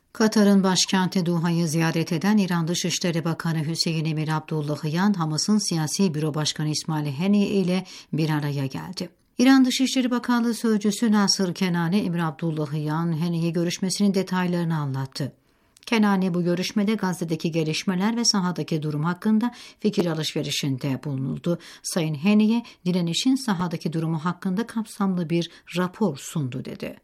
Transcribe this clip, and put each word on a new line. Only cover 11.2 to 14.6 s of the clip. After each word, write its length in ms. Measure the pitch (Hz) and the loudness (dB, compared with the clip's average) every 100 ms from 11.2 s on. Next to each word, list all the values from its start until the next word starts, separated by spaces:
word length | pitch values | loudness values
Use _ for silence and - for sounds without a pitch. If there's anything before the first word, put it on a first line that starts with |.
| 196 - 185 | 4 2 0
Kenani, 440 | 165 185 175 165 202 | 0 0 0 2 0
Emir 220 | 180 170 | 0 0
Abdullahiyan, 920 | 160 143 165 156 147 156 151 160 170 | -2 -2 -4 -2 -4 -4 -2 0 0
Haniye 400 | 156 175 170 170 | 0 0 0 0
görüşmesinin 640 | 170 170 - 190 - 202 | 0 0 -2 -2 2 2
detaylarını 640 | 190 185 185 180 175 | 2 0 0 0 0